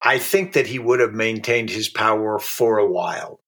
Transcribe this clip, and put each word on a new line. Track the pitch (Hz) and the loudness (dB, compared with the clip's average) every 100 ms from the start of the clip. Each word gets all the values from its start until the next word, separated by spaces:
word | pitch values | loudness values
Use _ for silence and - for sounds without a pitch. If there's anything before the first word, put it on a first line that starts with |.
I | 120 131 | 0 0
think | - 196 185 | 2 0 2
that | 143 117 | 0 0
he | 127 | -2
would | 117 123 | 0 2
have | 113 | 2
maintained | 110 113 110 120 117 113 | 2 -2 -2 -2 -2 -2
his | 107 104 | -6 -6
power | - 110 110 107 107 | 0 0 2 0 -4
for | - - 117 107 | -4 0 2 4
a | 101 | 2
while, | 90 87 80 - - | 0 -2 -6 -10 -16